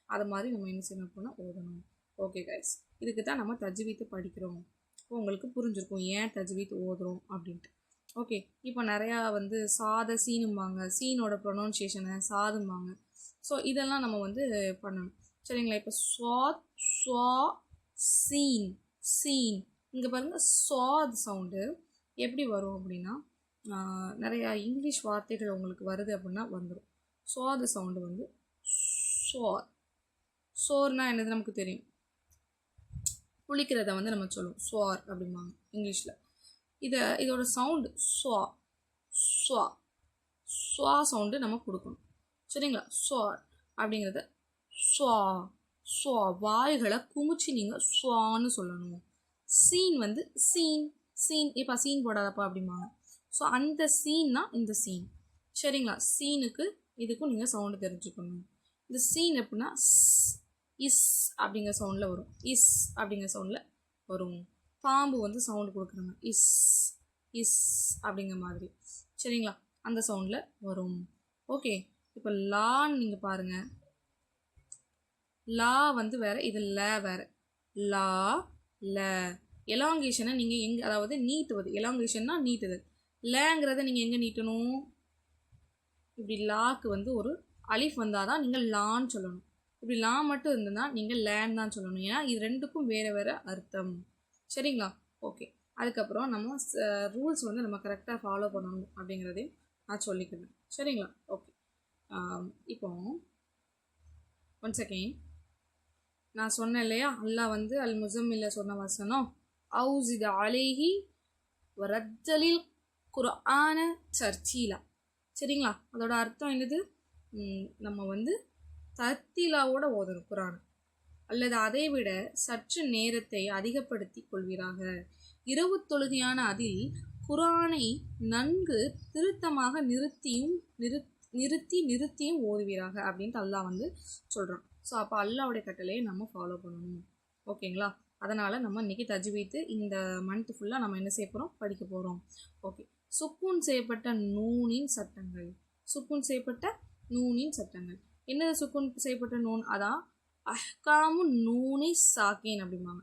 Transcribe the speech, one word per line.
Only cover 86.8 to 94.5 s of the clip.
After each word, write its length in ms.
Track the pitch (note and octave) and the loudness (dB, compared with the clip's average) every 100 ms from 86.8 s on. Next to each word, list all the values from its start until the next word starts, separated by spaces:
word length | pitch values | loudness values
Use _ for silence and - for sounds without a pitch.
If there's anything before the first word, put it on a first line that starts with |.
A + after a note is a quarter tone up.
| A#3 | -2
வந்து 260 | G3 G#3 | -2 0
ஒரு 300 | A#3+ A3 E4+ - _ - | 0 0 -4 -8 _ -2
அலிஃப் 300 | A3 D4 B3+ | 2 2 0
வந்தாதான் 420 | G#3+ G3+ G3 D4+ | 0 0 2 2
நீங்க 180 | B3+ B3+ | 2 2
லான்னு 500 | A#3 G#3 G#3 A#3 B3+ | 2 2 2 2 0
சொல்லணும். 280 | A3 F#3 F3+ - _ _ _ | -2 -6 -8 -14 _ _ _
இப்படி 200 | A3+ A#3 | -4 0
லா 220 | A3 C4 | 2 2
மட்டும் 320 | D4+ C#4+ D4+ | 2 0 2
இருந்ததுன்னா 380 | B3+ G3+ G3+ C#4 | 0 0 -2 -2
நீங்க 220 | A#3+ G#3+ | -2 -2
லேன்னு 420 | B3 G#3 G#3 A3 A3+ | 0 2 2 0 0
தான் 140 | G#3+ G#3 | -2 -4
சொல்லணும். 220 | F#3 F#3 | -6 -4
ஏன்னா 240 | F#3+ C4 | -2 0
இது 260 | C#4+ A3+ A3 | 0 0 0
ரெண்டுக்கும் 380 | C4 C#4+ D#4+ B3+ | -2 -4 -2 0
வேற 280 | A3 G#3+ | 0 0
வேற 280 | G3+ G3+ - | -2 -2 -4
அர்த்தம். 640 | - F#3+ - F#3+ F#3 F3+ - _ _ _ - | -8 -12 -8 -6 -6 -8 -12 _ _ _ -8